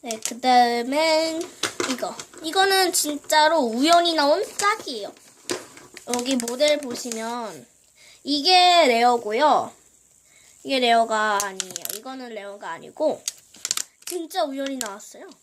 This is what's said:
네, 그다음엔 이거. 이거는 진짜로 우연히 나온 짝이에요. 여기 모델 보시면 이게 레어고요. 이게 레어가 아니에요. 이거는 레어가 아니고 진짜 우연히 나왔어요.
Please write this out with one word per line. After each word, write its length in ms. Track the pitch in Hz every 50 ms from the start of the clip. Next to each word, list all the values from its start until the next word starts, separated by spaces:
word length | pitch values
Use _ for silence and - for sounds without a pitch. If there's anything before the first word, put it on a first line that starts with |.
네, 160 | - 247 220 220
그다음엔 1200 | - - 240 233 - 254 247 247 247 240 240 240 240 254 269 302 320 320 311 311 320 320 320 320 349 359 - - - - - - - -
이거. 240 | 262 240 - 180 - - - - - - 320
이거는 500 | 320 311 381 381 392 381 381 381 359 370
진짜로 680 | - - 294 294 285 - - 311 302 302 311 330 320
우연히 540 | 269 233 220 233 269 320 339 349 339 349 330
나온 280 | 311 285 285 302 359 427 403 - -
짝이에요. 560 | 403 403 427 427 - - 269 214 196 208 - - - - _ _ _ - - - - - - - - - - - - - -
여기 220 | 247 240 254 269 247
모델 400 | 233 233 240 254 294 302 294 294
보시면 920 | 285 254 240 - - 247 226 220 226 226 240 240 233 208 170 147 - _ _ _ _ _ _ _ - - - _ _
이게 600 | - 285 294 269 349 370 359 359 359 349 349 330 262
레어고요. 880 | 233 233 233 247 247 240 233 214 214 233 294 302 254 185 113 113 - _ _ _ _ _ _ _ _ _ _ _ _ _ _ _ _ _ _
이게 160 | 269 277 262
레어가 600 | 247 240 233 233 226 226 226 214 214 214 208 196 208
아니에요. 300 | 196 190 190 185 185 180 175 165 - - -
이거는 320 | 220 262 262 262 254 240
레어가 400 | 233 208 196 202 202 208 208 180
아니고 500 | 165 160 156 - - - 302 302 - - - - - - _ _ _ - - - - - - _ _ _ _
진짜 400 | - 349 359 330 302 - 381 330
우연히 320 | 285 269 269 277 277 277 254
나왔어요. 500 | 240 214 - 214 - - - 202 302 381 269 _